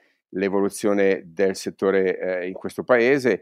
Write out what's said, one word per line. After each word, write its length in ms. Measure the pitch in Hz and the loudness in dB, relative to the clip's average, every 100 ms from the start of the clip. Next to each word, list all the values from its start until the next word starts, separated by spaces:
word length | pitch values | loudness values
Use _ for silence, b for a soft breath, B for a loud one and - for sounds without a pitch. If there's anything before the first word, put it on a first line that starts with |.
| _ _ _ | _ _ _
l'evoluzione 920 | 92 98 98 98 - 110 101 98 95 87 | -4 -2 0 -2 -2 -2 2 2 0 -4
del 280 | 82 95 95 | -2 -2 -2
settore, 840 | 98 - 98 95 95 87 92 92 | -8 -2 0 2 0 -2 -4 -4
eh, 60 | 90 | -6
in 60 | |
questo 300 | 95 - - | -8 -10 -6
paese. 480 | 90 123 117 143 123 95 | 0 2 4 2 2 -2